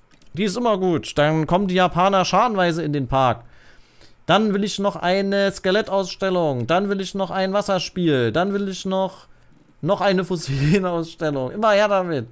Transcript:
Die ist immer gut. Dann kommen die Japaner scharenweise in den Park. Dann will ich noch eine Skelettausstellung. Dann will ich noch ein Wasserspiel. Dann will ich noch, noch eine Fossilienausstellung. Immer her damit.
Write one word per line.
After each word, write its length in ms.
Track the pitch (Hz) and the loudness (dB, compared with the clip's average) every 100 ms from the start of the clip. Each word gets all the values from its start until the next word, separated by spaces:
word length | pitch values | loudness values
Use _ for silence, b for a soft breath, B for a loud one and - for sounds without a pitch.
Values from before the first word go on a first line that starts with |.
| _ _ - | _ _ -12
Die 100 | 156 208 | -4 -2
ist 100 | 202 | 0
immer 220 | 240 196 | 0 0
gut. 400 | 185 156 - - | 0 0 -2 0
Dann 300 | 147 160 151 | 2 2 2
kommen 200 | 180 196 | 0 2
die 80 | 180 | 2
Japaner 480 | 180 165 190 196 | 2 4 4 4
scharenweise 580 | 175 185 247 196 175 160 | 2 2 2 2 0 0
in 120 | 156 | -2
den 160 | 147 127 | -2 0
Park. 340 | 135 127 120 - b b b b b b b - | 2 2 0 -6 b b b b b b b 0
Dann 280 | 190 220 | 2 2
will 100 | 196 | 0
ich 160 | 202 - | -2 -2
noch 160 | 196 - | -4 -2
eine 560 | 175 190 202 202 196 | 0 0 0 0 0
Skelettausstellung. 1120 | 190 190 202 214 196 185 - 190 185 160 123 120 | 0 0 0 0 -2 -2 -4 -2 0 0 -2 0
Dann 220 | 175 202 | 0 0
will 140 | 196 | -4
ich 120 | 185 | -6
noch 160 | 196 190 | -6 -4
ein 220 | 190 190 | -2 -2
Wasserspiel. 800 | 202 202 185 - 185 170 135 117 | -2 0 -2 -4 -2 0 2 2
Dann 220 | 147 196 | 0 -2
will 160 | 196 196 | -2 -6
ich 160 | 185 190 | -8 -4
noch, 420 | 190 190 - - b b b _ _ | -2 -4 -6 -20 b b b _ _
noch 180 | 151 196 | -2 0
eine 240 | 196 185 | 2 0
Fossilienausstellung. 1300 | 185 175 135 135 147 196 180 170 165 - 156 139 127 | 0 -4 -4 0 2 2 2 -4 -6 -4 -4 -2 -4
Immer 200 | 208 220 | 0 2
her 180 | 202 208 | 4 4
damit. 380 | 196 180 147 117 | 0 0 -4 -6